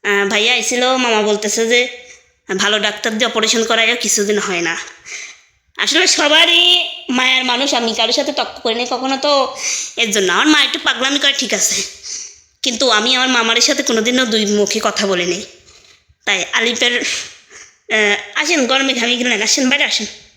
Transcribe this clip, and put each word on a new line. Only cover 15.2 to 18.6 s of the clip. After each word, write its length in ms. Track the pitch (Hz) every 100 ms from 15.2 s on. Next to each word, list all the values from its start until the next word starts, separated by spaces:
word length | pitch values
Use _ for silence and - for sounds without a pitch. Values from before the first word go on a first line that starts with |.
| 180
নাই। 200 | 180 214 - - - _ - _ _ -
তাই 200 | 196 -
আলিপের, 480 | 226 233 233 240 240
আহ, 1400 | - - - - _ - - _ - 214 208 202 - -
আসেন, 280 | 302 339